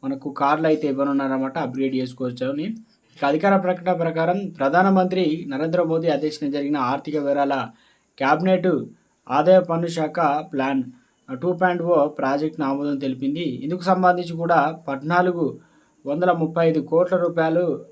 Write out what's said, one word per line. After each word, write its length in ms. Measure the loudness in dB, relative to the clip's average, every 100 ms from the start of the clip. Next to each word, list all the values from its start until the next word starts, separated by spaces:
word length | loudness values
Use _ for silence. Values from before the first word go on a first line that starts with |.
మనకు 260 | -6 -6 -8
కార్డులు 380 | 0 2 2 2
అయితే 160 | 2 0
ఇవ్వనున్నారన్నమాట, 680 | 0 0 0 0 -2 -2 -4
అప్‌గ్రేడ్ 380 | -6 -2 -2 -2
చేసుకోవచ్చు 500 | -4 -6 -6 -4 -4
అని. 220 | -4 -6 -8 -14 _ _ -4
ఇక 60 |
అధికార 300 | 0 2 4 4
ప్రకటన 360 | 2 -2 0 0
ప్రకారం 420 | 0 0 0 0 -4
ప్రధానమంత్రి 720 | -2 2 4 4 4 2 2 0 -2 -6
నరేంద్ర 340 | -4 0 0
మోదీ 260 | 2 0 0
అధ్యక్షతన 400 | 0 -2 -4 -4
జరిగిన 280 | -4 -2 -2
ఆర్థిక 340 | 0 -2 -4 -4
వివరాల 380 | 0 0 0 0 -4 -12 _ _ _ -4
క్యాబినెట్ 500 | 2 2 4 2 2 -2 -4 -16 _ _ -2
ఆదాయ 320 | 0 6 6
పన్ను 280 | 6 -2 -2
శాఖ 300 | -2 -4 0 0 0 -4
ప్లాన్ 360 | -4 -2 -2 -4 -10 _ _ -14
టూ 220 | -6 -4
పాయింట్ 300 | 2 0 2
ఓ 120 | 2 2 2
ప్రాజెక్ట్ను 560 | 0 -2 -2 -2 -4 -4
ఆమోదం 300 | -2 -4 -4
తెలిపింది. 480 | -4 -4 -4 -4 -4 -6
ఇందుకు 260 | -6 -4
సంబంధించి 500 | 0 2 4 2 -2 -6
కూడా 220 | 2 4 2 -2
పద్నాలుగు 640 | -8 -8 0 2 2 0 -4 -6 _ _ _ _
వందల 280 | -6 0 2
ముప్పై 320 | 2 0 2 2
ఐదు 160 | 2
కోట్ల 340 | 0 0 2 0
రూపాయలు 480 | 0 0 0 2 0 -4 -8